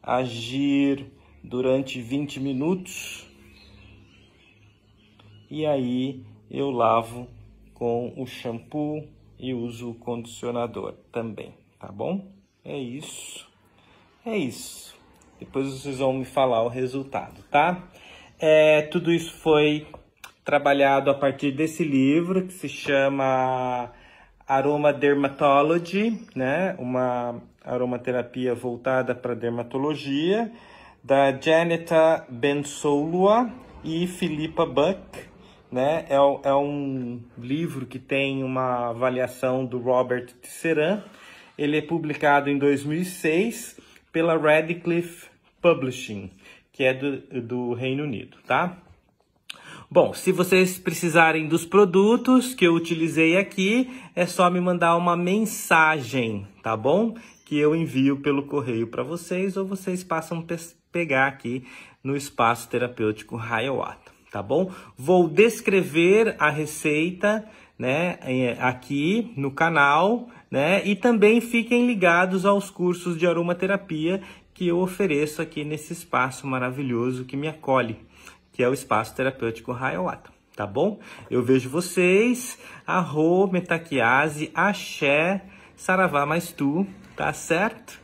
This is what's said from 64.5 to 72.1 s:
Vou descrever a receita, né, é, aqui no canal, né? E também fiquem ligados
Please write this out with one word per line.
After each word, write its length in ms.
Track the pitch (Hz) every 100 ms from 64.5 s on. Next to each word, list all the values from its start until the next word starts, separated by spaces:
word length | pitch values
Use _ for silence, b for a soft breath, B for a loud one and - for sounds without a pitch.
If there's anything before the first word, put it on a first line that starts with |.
| 139 185 B B
Vou 320 | - 135 185 170
descrever 1080 | 151 226 226 - 190 143 151 175 208 220 -
a 120 | 151
receita, 1000 | 147 151 - 156 151 165 185 208 214 214 B B _
né, 400 | 123 143 175 -
é, 380 | 135 127 123 117
aqui 720 | 127 127 - 143 156 220 226 -
no 120 | 139
canal, 800 | 135 165 160 143 147 190 240 240 B B
né? 360 | 131 151 190 190
E 80 |
também 460 | 202 247 233 208 233
fiquem 460 | 233 233 226 240 247
ligados 580 | 226 175